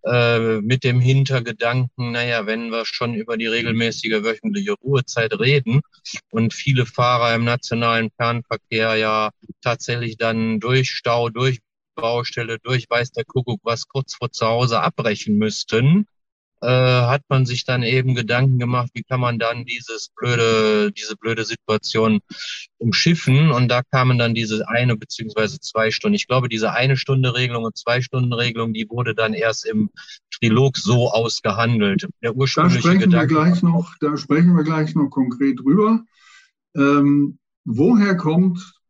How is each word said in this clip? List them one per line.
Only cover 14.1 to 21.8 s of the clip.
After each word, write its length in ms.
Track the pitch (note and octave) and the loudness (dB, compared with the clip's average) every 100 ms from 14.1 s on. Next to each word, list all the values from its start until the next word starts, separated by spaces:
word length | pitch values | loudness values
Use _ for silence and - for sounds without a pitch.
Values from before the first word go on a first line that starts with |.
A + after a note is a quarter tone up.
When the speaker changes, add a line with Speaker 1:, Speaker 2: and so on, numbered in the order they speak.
| - | -8
Speaker 1:
vor 160 | - | -10
zu 160 | - A2+ | -4 -2
Hause 320 | A#2 B2 A#2 | 0 0 0
abbrechen 580 | - - A2+ G#2 - G#2 | -2 -2 -4 -4 -2 0
müssten, 720 | G#2+ G#2 - A2 C3 F#3 G#3 _ _ _ _ _ | 0 -4 -2 2 4 2 0 _ _ _ _ _
äh, 60 | A#2+ | 0
hat 560 | B2+ B2+ B2+ A#2+ C#3+ _ | 2 4 2 2 0 _
man 160 | C3+ B2+ | 0 0
sich 200 | B2 - | -2 -4
dann 180 | B2 | -2
eben 320 | A#2 B2+ B2+ A#2+ | 0 0 0 -2
Gedanken 440 | A2+ A#2+ C3+ B2 | 0 2 2 2
gemacht, 320 | B2 B2 B2 | 0 -2 -4
wie 100 | A#2 | -8
kann 160 | - B2+ | -6 -2
man 200 | A#2+ A#2 | -2 -2
dann 260 | A2+ A#2+ A#2+ | -4 -4 -8
dieses 440 | A#2+ A#2+ A2+ - - | -12 -10 -12 -12 -6
blöde, 760 | A#2+ A#2 A2+ A2 A2 G#2+ G#2 | -2 2 2 4 4 2 0
diese 240 | G2+ G#2+ G#2+ | -4 -12 -8
blöde 280 | A2+ A2+ | -4 -4
Situation 760 | A2 A2+ - G#2+ | -4 -8 -2 -4